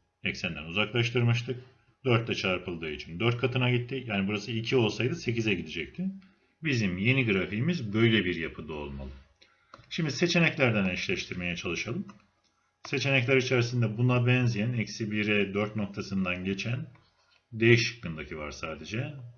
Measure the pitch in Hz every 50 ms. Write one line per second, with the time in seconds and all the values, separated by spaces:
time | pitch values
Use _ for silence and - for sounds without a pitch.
0 | _ _ _ _ - 95 - - - 90 80 73 76 80 85 101 107 104 - 120
1 | 117 - - 127 120 117 117 117 - - 127 - - - - _ _ _ _ _
2 | - 131 120 113 117 - 101 - - 98 90 90 - 92 87 82 80 78 76 73
3 | - - 82 90 110 120 120 120 - 131 120 127 123 123 123 120 120 - 135 135
4 | 123 117 104 98 95 98 107 104 - - 117 110 110 - 135 131 117 107 98 -
5 | 117 131 165 - - - 113 117 110 110 98 85 82 80 - 85 78 - - -
6 | 180 190 - - - - _ _ _ _ _ - 156 160 135 120 110 95 87 90
7 | 98 120 131 135 127 113 98 95 87 80 101 107 131 165 180 175 123 107 98 110
8 | 117 117 110 107 92 90 85 82 80 76 73 - 80 73 78 73 73 71 71 69
9 | 67 67 67 67 - _ _ _ _ _ _ _ _ _ - - - - - -
10 | 165 147 127 - 180 170 - 180 165 156 - - 135 123 110 104 98 92 90 90
11 | - - 92 87 - - 92 90 90 87 87 85 - 92 85 82 - - - 90
12 | - - - - _ _ _ _ _ _ _ _ _ _ _ _ - - - 139
13 | 127 139 135 135 123 123 135 131 123 123 131 123 120 120 123 123 117 104 104 110
14 | 123 127 123 123 120 123 127 127 127 120 113 101 104 123 127 117 104 - - -
15 | 113 104 104 107 104 104 107 104 101 95 92 101 107 104 - 110 101 95 - 107
16 | 95 - 95 95 92 90 90 90 92 95 98 95 - 120 117 156 160 - - -
17 | _ _ _ _ _ _ _ _ _ - 117 110 113 117 120 117 - - - -
18 | - 85 80 78 73 - 82 78 76 73 71 - - 82 78 76 78 78 101 117
19 | 143 151 143 135 123 - -